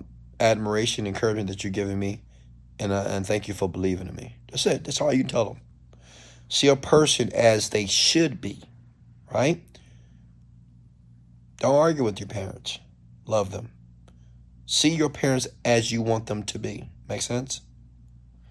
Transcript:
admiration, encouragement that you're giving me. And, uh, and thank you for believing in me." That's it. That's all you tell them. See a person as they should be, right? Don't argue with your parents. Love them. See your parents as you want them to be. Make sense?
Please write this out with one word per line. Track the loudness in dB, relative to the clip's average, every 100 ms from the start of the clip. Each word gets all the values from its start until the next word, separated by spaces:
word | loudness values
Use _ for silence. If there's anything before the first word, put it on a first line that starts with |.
| -12 -20 -20 0
admiration, | 2 4 2 0 0 -2 -4
encouragement | 0 0 0 -4
that | -6
you're | -4
giving | -4 -2 -2
me. | -4 -6 -12 -20 -20 -20 -20 -6
And, | -2
uh, | -2 -2
and | -4 -2
thank | -2 -4
you |
for | -4 -4
believing | -2 -2 -2 -6
in | -12
me." | -16 -18 -12
That's | -2 0
it. | 0
That's | -2 -2
all | 0
you | 2
tell | 0 0 -2
them. | -6 -18 -20 -20 -20 -20 -20 -20 -20 -6
See | 2 4
a | 4
person | 4 4 6 2 0
as | 4 4 4 2
they | -2 0
should | 2 2 4 2 -2
be, | -10 -12 -18 -20 -20 -20 -20 -20 -6
right? | 0 2 0 -6 -20 -20 -20 -20 -20 -20 -20 -20 -20 -20 -20 -20 -20 -20 -20 -20 -20 -20 -2
Don't | 2 4
argue | 4 2
with | 0 -2
your | -8
parents. | -8 -8 -10 -10 -12 -14 -20 -20 -20 -2
Love | 0 0
them. | -6 -12 -18 -20 -20 -20 -20 -20 -20 -20 -20 -4
See | 2 2
your | 2 0
parents | 0 2 2 -2 -4
as | 2 2 2
you | -2
want | 0 0 -2
them | -6
to | -6 -8
be. | -8 -10 -14 -16 -10
Make | -8
sense? | -4 -4 -4 -10 -12 -20 -20 -20 -20 -20 -20 -20 -20